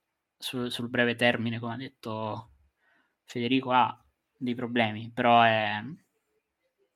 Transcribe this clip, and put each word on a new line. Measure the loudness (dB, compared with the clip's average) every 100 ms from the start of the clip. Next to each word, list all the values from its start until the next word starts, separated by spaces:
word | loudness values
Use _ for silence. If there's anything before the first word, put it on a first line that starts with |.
| _ _ _ _
su-, | -10 -6 -6
sul | -6 -4
breve | 0 0
termine, | 2 2 2 -2 -4
come | -8
ha | -10
detto | -12 -14 -10 -8 -8 -8 -12 _ _ _ _ _ _ _
Federico, | -12 -4 0 0 2
ha | 2 2 0 _ _ _ _
dei | -6
problemi, | -4 -2 0 0 -2 -8
però | 0 6 6
è | 6 4 0 -4 -8 -14 _ _ _ _ _ _ _ _ _